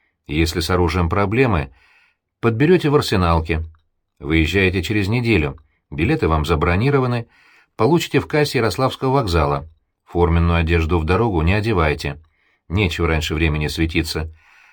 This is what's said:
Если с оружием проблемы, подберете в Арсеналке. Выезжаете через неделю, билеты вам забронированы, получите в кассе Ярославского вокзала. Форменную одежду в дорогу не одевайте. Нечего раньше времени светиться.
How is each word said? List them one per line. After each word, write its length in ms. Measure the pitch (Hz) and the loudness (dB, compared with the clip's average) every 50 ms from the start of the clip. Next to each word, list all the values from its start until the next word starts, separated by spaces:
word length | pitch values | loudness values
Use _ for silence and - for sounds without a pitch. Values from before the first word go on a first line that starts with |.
| _ _ _ _ _ | _ _ _ _ _
Если 340 | - 71 78 82 80 - 90 | -6 -2 -2 -2 -2 -2 -4
с 100 | 82 85 | -4 -2
оружием 380 | 92 90 90 80 82 92 87 82 | 0 0 0 0 0 0 -2 0
проблемы, 640 | 98 101 101 95 110 127 135 117 101 76 69 - - _ _ _ _ _ _ _ _ _ _ _ _ _ | 0 -2 -2 0 0 0 0 2 0 -2 -2 -6 -10 _ _ _ _ _ _ _ _ _ _ _ _ _
подберете 480 | - 117 110 113 147 165 185 170 - - | -2 -2 0 2 4 4 4 4 4 2
в 60 | 143 | 2
Арсеналке. 720 | 143 - - 117 95 90 85 82 82 80 80 82 78 80 - - _ _ _ _ _ _ _ _ - | 2 2 2 0 2 2 2 2 2 0 -2 -4 -4 -6 -8 -14 _ _ _ _ _ _ _ _ -10
Выезжаете 640 | 71 71 80 80 78 73 82 98 95 92 90 95 | -4 0 2 2 2 2 2 2 2 2 0 -2
через 260 | 87 - 107 104 98 95 | -4 -2 -2 -2 -2 -2
неделю, 500 | 113 123 117 117 110 85 73 69 67 - _ _ _ _ _ - | -2 -2 0 2 2 2 0 -2 -6 -10 _ _ _ _ _ -12
билеты 380 | 73 71 85 139 160 156 - 80 | -6 -2 -2 0 0 0 0 0
вам 180 | 80 78 73 | 0 0 0
забронированы, 800 | 78 82 73 80 87 87 95 120 143 143 135 127 123 123 117 113 - _ _ _ _ _ _ _ _ _ | -2 -2 0 0 0 0 0 0 0 0 0 0 -2 -4 -6 -8 -10 _ _ _ _ _ _ _ _ _
получите 440 | - 110 131 170 165 - - - 135 | -2 0 2 2 0 0 0 -2 -2
в 80 | - - | -2 -2
кассе 300 | - 151 151 147 - 127 | 0 0 0 0 0 0
Ярославского 520 | 113 110 - - 131 123 - - 135 131 | -2 -2 0 -2 -2 -2 -2 -2 -2 0
вокзала. 580 | 131 139 117 95 85 82 73 71 71 69 78 - - _ _ _ _ _ _ | 0 0 0 2 2 2 2 0 -2 -4 -6 -10 -18 _ _ _ _ _ _
Форменную 560 | - - 87 87 82 82 85 85 85 85 85 | -6 -2 2 2 4 4 4 2 2 2 2
одежду 380 | 82 80 87 85 82 78 90 85 | 2 2 2 0 0 0 0 0
в 40 | 80 | 0
дорогу 380 | 78 92 95 117 117 92 80 | 0 0 0 0 0 0 0
не 120 | 78 85 98 | 2 2 0
одевайте. 680 | 107 101 113 107 87 80 76 73 - - 73 69 78 - _ _ _ _ _ _ _ _ - | 0 0 0 0 0 0 0 0 -2 -6 -8 -10 -10 -16 _ _ _ _ _ _ _ _ -4
Нечего 400 | 80 104 104 85 - - 85 78 | -2 0 0 0 0 0 -2 0
раньше 260 | 80 78 76 - 82 | 0 -2 -2 -2 -2
времени 320 | 78 82 80 76 76 76 | -2 0 0 0 -2 -4
светиться. 640 | 73 - 82 82 80 - 85 76 - - 82 78 80 - _ _ _ _ _ _ _ | -4 -2 -2 -2 -2 -2 -2 -4 -2 -4 -8 -8 -10 -12 _ _ _ _ _ _ _